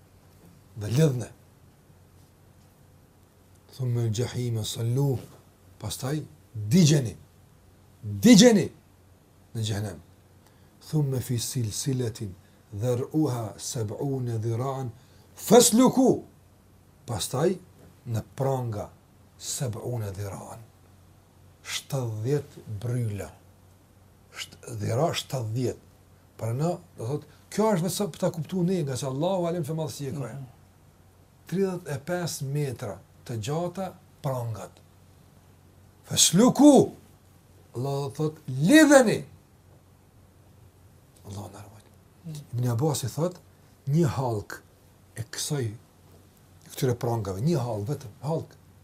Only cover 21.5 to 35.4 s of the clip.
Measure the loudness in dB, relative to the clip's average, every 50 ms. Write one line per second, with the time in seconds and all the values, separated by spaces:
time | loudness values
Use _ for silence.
21.5 | -20 _ -12 -10 -10 -10 -8 -6 -6 -6 -4 -4 -6 -4 -2 0 -2 -2 -2 -6
22.5 | -16 -18 -14 -12 -10 -8 -6 -4 -4 -2 -2 -4 -4 -6 -8 -10 -14 -20 -20 -20
23.5 | -20 _ -20 -20 -20 -20 _ _ -20 -20 -20 -20 -20 -20 -20 -20 -16 -14 -14 -14
24.5 | -16 -18 -14 -12 -10 -6 -4 -2 0 0 0 -2 -2 -4 -6 -6 -6 -6 -6 -4
25.5 | -4 -2 -2 -4 -4 -6 -12 -20 -20 -20 -20 -20 -20 -20 _ _ _ -10 -8 -6
26.5 | -4 -2 -2 -4 -4 -6 -10 -16 -14 -12 -8 -8 -8 -8 -8 -12 -20 -20 -20 -8
27.5 | -2 0 2 2 2 0 0 -2 -2 -4 -4 -6 -4 -4 -4 -4 -4 -4 -8 -6
28.5 | -4 -2 0 0 0 0 -2 -4 -4 -4 -6 -6 -4 -2 -2 0 0 0 -2 -2
29.5 | -2 -4 -4 -4 -4 -6 -6 -6 -8 -8 -10 -8 -8 -8 -8 -10 -10 -14 -16 -16
30.5 | -20 -20 -20 -20 _ _ _ -20 -20 -20 -20 _ _ _ -20 _ _ _ -12 -6
31.5 | -4 -2 -2 -2 -2 -6 -8 -8 -10 -8 -6 -6 -6 -4 -6 -6 -8 -8 -8 -6
32.5 | -4 -4 -4 -4 -6 -8 -10 -10 -12 -12 -16 -20 -20 -20 -14 -10 -10 -8 -6 -4
33.5 | -4 -4 -4 -6 -6 -8 -8 -10 -10 -14 -20 -20 -14 -8 -6 -6 -4 -4 -6 -8
34.5 | -8 -10 -12 -16 -18 -20 -20 -20 _ -20 -20 -20 -20 -20 -20 -20 -20 -20